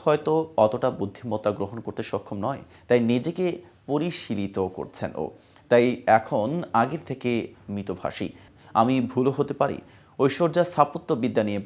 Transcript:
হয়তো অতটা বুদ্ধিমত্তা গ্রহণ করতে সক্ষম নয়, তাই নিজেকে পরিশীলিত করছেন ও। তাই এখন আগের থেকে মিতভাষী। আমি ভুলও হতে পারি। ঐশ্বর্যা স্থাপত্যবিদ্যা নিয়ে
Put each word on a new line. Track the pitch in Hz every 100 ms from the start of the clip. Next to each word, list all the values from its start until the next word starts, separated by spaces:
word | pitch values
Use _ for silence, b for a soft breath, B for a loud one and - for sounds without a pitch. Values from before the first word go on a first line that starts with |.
হয়তো | 160 151 151 160 160 -
অতটা | 107 123 131
বুদ্ধিমত্তা | 104 101 - 123 107 107
গ্রহণ | 101 98 113
করতে | 104 101
সক্ষম | 113 98 - 104
নয়, | 113 139 - b b
তাই | 123
নিজেকে | 117 123 147 170 180 - - B -
পরিশীলিত | 156 170 165 - 101 98 98
করছেন | 92 - - - - -
ও। | 78 - b b b
তাই | 120 123 120 -
এখন | 110 - 131 107 170 -
আগের | 110 123 156 -
থেকে | 135 123 117 - - -
মিতভাষী। | 101 98 90 - - 92 - B B B
আমি | B 117 131
ভুলও | 117 131 131
হতে | 135 -
পারি। | - 139 - - b b b
ঐশ্বর্যা | 135 - 170 165
স্থাপত্যবিদ্যা | 175 - 143 165 - 135 120 113
নিয়ে | 107 101